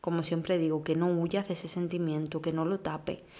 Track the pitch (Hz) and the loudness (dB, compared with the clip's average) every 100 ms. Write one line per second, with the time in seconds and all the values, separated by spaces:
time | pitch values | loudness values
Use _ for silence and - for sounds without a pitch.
0 | - 170 160 165 160 180 160 156 156 160 | 0 0 0 -2 2 2 2 0 2 2
1 | 175 175 170 196 196 170 170 180 175 175 | 4 4 2 0 0 -4 -4 -2 -2 0
2 | 165 151 156 160 160 160 165 190 160 156 | 0 0 -2 -2 -2 0 0 0 -2 -4
3 | - 175 - | -6 -8 -10